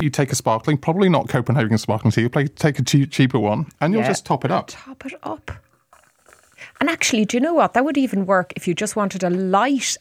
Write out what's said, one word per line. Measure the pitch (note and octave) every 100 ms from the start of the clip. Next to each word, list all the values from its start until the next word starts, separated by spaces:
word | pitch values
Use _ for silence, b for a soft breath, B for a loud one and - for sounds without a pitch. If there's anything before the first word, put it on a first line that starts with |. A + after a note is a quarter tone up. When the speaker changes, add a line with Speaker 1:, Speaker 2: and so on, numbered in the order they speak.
Speaker 1:
you | D3+
take | C#3 C3+
a | -
sparkling, | - A2+ - D3
probably | - F3 F#3+
not | D3 -
Copenhagen | B2+ A#2 C3 A2 A2
sparkling | - G#2+ A2+
tea, | A#2+
you | A#2
play, | D3+ C#3+
take | - D#3 C3+
a |
chea-, | B2+ C#3+ C#3
cheaper | - B2+ B2
one, | G#2 A#2 D#3 -
and | D3+
you'll | A3
Speaker 2:
Yeah. | A3
Speaker 1:
just | F#3+ -
top | C#3+
it | -
up. | F3 -
Speaker 2:
Top | - - C4+ C4+
it | -
up. | - D4+ - - _ _ _ _ _ _ _ _ _ - B B
And | D4
actually, | E4 - A3
do | G#3 A#3+
you |
know | D4+
what? | D#4+ G3
That | A#3
would | C#4+ C#4+
even | C4 G3+ F#3
work | F#3+ F3+ -
if | -
you |
just | E3 G#3 A3
wanted | G3 F#3
a | F3+
light | F3+ F#3 G3 B3+ C#4 - -